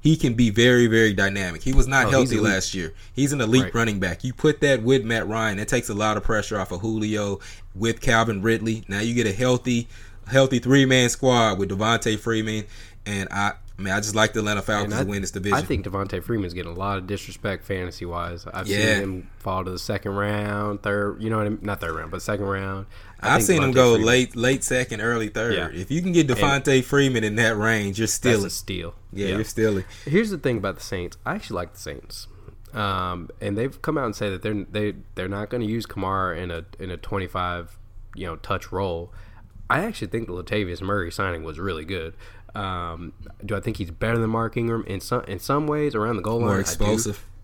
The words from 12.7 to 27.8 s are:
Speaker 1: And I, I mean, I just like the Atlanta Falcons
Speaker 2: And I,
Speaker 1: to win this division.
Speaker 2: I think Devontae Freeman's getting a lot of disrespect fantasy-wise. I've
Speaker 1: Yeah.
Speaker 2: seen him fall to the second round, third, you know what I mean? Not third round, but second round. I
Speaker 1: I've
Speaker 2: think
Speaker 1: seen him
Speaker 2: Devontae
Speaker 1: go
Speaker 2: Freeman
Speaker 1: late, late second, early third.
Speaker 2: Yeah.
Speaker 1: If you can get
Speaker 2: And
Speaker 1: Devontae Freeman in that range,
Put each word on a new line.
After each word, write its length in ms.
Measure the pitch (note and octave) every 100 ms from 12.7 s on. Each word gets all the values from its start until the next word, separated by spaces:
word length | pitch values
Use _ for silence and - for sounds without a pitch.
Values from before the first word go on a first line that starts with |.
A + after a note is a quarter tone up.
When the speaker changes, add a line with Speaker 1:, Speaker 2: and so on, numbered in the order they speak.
| - - -
Speaker 1:
And 240 | - G2+ F#2+
I, 220 | G2 G2+ - - -
I 40 |
mean, 100 | G2
I 60 | G2
just 160 | G#2+
like 180 | G#2+ A2
the 60 | A2
Atlanta 220 | G#2+ G#2
Falcons 300 | F#2 G#2 G2+
Speaker 2:
And 80 | A2
I, 40 |
Speaker 1:
to 60 | G2+
win 120 | G2+
this 80 | F#2+
division. 260 | G2+ F#2+ A#2
Speaker 2:
I 40 |
think 220 | - B2 G2
Devontae 360 | G2 F#2+ F#2+
Freeman's 320 | - A#2 F2+
getting 180 | F2 E2+
a 20 |
lot 240 | E2+ G2 G2
of 80 | F2+
disrespect 560 | G2+ - - G#2 F#2
fantasy-wise. 840 | - F#2+ F2+ - F2 E2+ E2+ E2+ E2
I've 160 | - F#2+
Speaker 1:
Yeah. 260 | G2+ A2
Speaker 2:
seen 80 | G#2
him 280 | G2 F#2 - -
fall 260 | - F#2
to 60 | F#2
the 60 | F2+
second 340 | - G2+ G2+
round, 680 | G2 G2+ G#2 G#2 G#2 G#2 G2+
third, 380 | G#2+ G2+ G2+ -
you 80 | A2
know 60 | A2
what 80 | G#2
I 40 |
mean? 80 | G#2+
Not 180 | G2+ G2+
third 140 | E2+ D#2+
round, 140 | D#2+
but 100 | F2+
second 240 | - G#2 G2+
round. 400 | G2 G2 G2 G2 - - -
I 80 | G#2
Speaker 1:
I've 60 | C#3+
Speaker 2:
think 20 | A2
Speaker 1:
seen 160 | E3+
him 80 | C3+
Speaker 2:
Devontae 40 |
Speaker 1:
go 160 | B2+ B2
Speaker 2:
Freeman 140 | A2+ A2
Speaker 1:
late, 300 | B2+ B2 A#2+
late 280 | A#2+ C3+
second, 360 | - B2+ A#2+ A2
early 280 | A2+ A#2+ G#2+
third. 260 | A2 A2+
Speaker 2:
Yeah. 140 | F#2+ D#2 D#2+
Speaker 1:
If 100 | F2+
you 120 | D3+
can 100 | F#3
get 160 | E3+ C#3+
Speaker 2:
And 80 | A#2+
Speaker 1:
Devontae 440 | D3 C#3 C3+ C3
Freeman 380 | B2 C#3+ C#3 B2
in 140 | G#2+ G#2+
that 200 | A2+ G#2+
range, 420 | A2 A2+